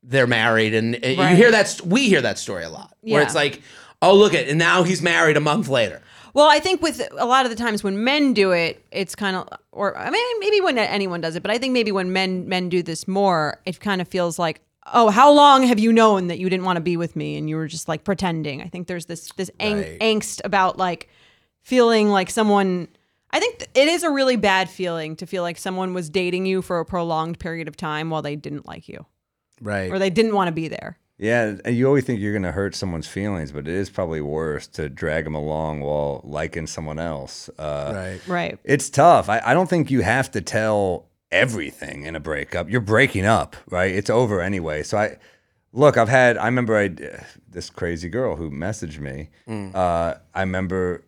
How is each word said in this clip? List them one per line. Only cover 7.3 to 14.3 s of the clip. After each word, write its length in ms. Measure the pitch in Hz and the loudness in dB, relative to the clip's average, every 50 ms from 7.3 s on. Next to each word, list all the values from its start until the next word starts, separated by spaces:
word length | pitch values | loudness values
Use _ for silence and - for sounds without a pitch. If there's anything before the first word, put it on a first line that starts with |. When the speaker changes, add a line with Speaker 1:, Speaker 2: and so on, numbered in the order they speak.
| 247 262 262 | 2 2 2
Speaker 2:
of 40 | 247 | 0
the 60 | 226 | -2
times 260 | 208 240 233 214 208 - | -4 -4 -2 -2 -2 -4
when 220 | 202 190 202 220 | -4 -4 -2 -2
men 300 | 247 277 302 294 277 240 | 0 0 2 2 2 4
do 160 | 208 196 190 | 4 4 4
it, 340 | 180 175 170 160 - - _ _ - | 4 2 0 -2 -4 -8 _ _ -6
it's 220 | 185 196 180 - | -6 -6 -6 -8
kinda, 320 | - 208 196 185 185 - - - - _ _ - | -6 -6 -4 -4 -4 -8 -10 -16 -20 _ _ -8
or, 240 | - 202 196 - | -4 -4 -4 -4
I 140 | - 95 - | -4 -6 -4
mean, 160 | 302 427 480 494 480 440 | -2 -2 -2 -2 -4 -2
maybe 220 | 392 415 427 415 | 0 2 2 2
when 160 | 359 - 269 | 2 2 2
anyone 460 | 233 214 - - 202 196 190 175 175 160 | 0 0 0 0 -2 -2 -2 -4 -4 -4
does 120 | 165 160 | -4 -6
it, 80 | 175 - | -4 -4
but 80 | 196 | -4
I 60 | 214 | -4
think 160 | 240 247 269 254 | -2 -2 0 0
maybe 200 | 247 233 214 196 | 2 2 2 0
when 200 | 196 185 185 185 | -2 -2 0 0
men, 340 | 190 190 190 185 185 180 | 0 0 0 -2 -4 -4
men 220 | - 190 185 185 180 | -4 -2 -2 -2 0
do 140 | 165 180 170 | 0 -2 -2
this 260 | 170 165 160 - - | -2 -8 -8 -6 -4
more, 500 | 190 196 202 196 180 160 151 147 - - _ | -2 0 2 2 2 2 0 -2 -4 -6 _
it 160 | 185 180 - | -10 -10 -6
kinda 240 | - 208 196 185 175 | -4 -4 -2 -2 -4
feels 340 | - - 185 175 170 | -4 -2 -2 -2 -2